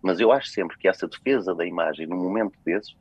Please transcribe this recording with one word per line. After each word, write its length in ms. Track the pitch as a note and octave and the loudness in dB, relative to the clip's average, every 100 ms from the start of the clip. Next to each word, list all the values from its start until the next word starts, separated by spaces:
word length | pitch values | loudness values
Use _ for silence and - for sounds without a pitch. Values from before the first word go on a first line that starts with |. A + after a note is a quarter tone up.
mas 180 | F#2 F2 | 0 4
eu 100 | A2 | 6
acho 160 | C3+ - | 4 2
sempre 280 | - F2 - | -6 -6 0
que 120 | F#2 | 0
essa 200 | - E2+ | 0 -4
defesa 460 | - - C3+ F#2 | -6 0 0 0
da 100 | E2+ | -2
imagem, 420 | F2 F2 E2 D#2 D#2+ | -2 0 -2 -2 -6
num 160 | F2+ | -4
momento 360 | F2+ G#2 G#2 _ | -2 -2 -2 _
desses 300 | - E2+ G#3 - | -4 -2 -4 -20